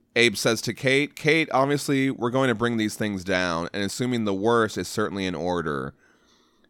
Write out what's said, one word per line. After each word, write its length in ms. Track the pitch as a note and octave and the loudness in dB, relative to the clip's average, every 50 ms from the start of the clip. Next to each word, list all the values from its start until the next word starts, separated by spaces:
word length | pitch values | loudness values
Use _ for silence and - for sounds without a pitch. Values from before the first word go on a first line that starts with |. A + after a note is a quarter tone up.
| _ _ _ | _ _ _
Abe 200 | A#2 A#2+ A#2+ G2 | 4 4 4 4
says 260 | - - C3 A#2 A2 | 2 0 0 0 0
to 120 | - B2+ G#2+ | -2 -6 -8
Kate, 420 | - - C3 C3+ C#3 D3 C#3+ - | -4 -2 0 2 2 0 -2 -6
"Kate, 320 | - - D#3 D#3 E3 D#3 - | -4 0 2 2 2 2 2
obviously 580 | - B2 C3+ C#3+ C#3+ C#3 - - C#3+ C3+ C3+ C3+ | 2 2 2 2 0 -2 0 0 0 2 2 0
we're 220 | B2 - A2+ B2 | 0 -2 -2 0
going 160 | A#2 C3 C3+ C3 | 0 2 2 2
to 80 | A#2 | 2
bring 220 | G#2 A#2 A#2+ A#2+ A2+ | 2 0 0 0 0
these 180 | A2 G#2+ - | 0 -2 -2
things 280 | - A2 G#2 G2+ F#2+ F2 | -2 -4 -4 -4 -4 -2
down, 460 | F#2+ F#2+ F2+ F2+ F2+ E2+ E2 E2+ - | -2 0 0 0 0 0 -2 -4 -4
and 120 | - G2 G2+ | -4 -4 -4
assuming 420 | G2 - - B2 B2 B2 A#2+ A2 | -4 -4 -4 -2 -2 0 0 0
the 80 | G#2 G2 | 0 0
worst 420 | F#2+ G2 A2+ A#2 A#2 A2 G2+ - | 2 2 4 4 4 4 2 0
is 120 | F#2+ F2+ - | -4 -6 -4
certainly 400 | - - G#2+ F2+ E2 G2+ F#2+ F#2 | -2 -2 -2 -2 -2 -2 -4 -2
in 80 | F2+ | -2
order. 580 | D2 D#2+ F2+ F2+ F2 E2 D#2 D2 C2+ C2 C#2 - _ _ _ _ _ _ _ _ _ _ _ _ _ _ _ | -2 -2 -2 -2 -2 -2 -2 -4 -4 -6 -8 -10 _ _ _ _ _ _ _ _ _ _ _ _ _ _ _